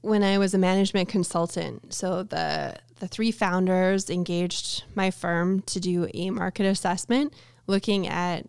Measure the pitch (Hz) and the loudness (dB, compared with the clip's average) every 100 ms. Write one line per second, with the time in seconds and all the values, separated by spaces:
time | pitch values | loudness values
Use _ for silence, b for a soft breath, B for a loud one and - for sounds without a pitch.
0 | 208 214 196 196 196 190 180 190 196 196 | 0 4 4 4 4 4 4 4 4 2
1 | 185 196 175 170 170 180 156 - - 170 | 0 0 0 0 -2 -4 -8 -10 -12 -6
2 | 185 165 185 80 80 78 - - - - | -4 -4 -4 -4 -2 -2 -4 -10 -20 -14
3 | 190 - 226 214 196 185 185 185 185 196 | -10 -2 -2 2 0 2 2 4 4 2
4 | - 180 175 175 180 - - - - 208 | 0 -2 -2 -2 -2 -4 -6 -8 -6 -2
5 | 190 - 170 170 180 190 - 190 180 175 | -2 0 -2 0 2 0 -2 -4 -2 0
6 | 170 - 190 190 180 - 196 190 180 175 | -2 -4 -4 -2 -4 0 0 2 0 -2
7 | - 240 294 b b b - 196 - 202 | 0 0 0 b b b -2 0 2 0
8 | 180 170 175 170 | 0 -2 -2 -4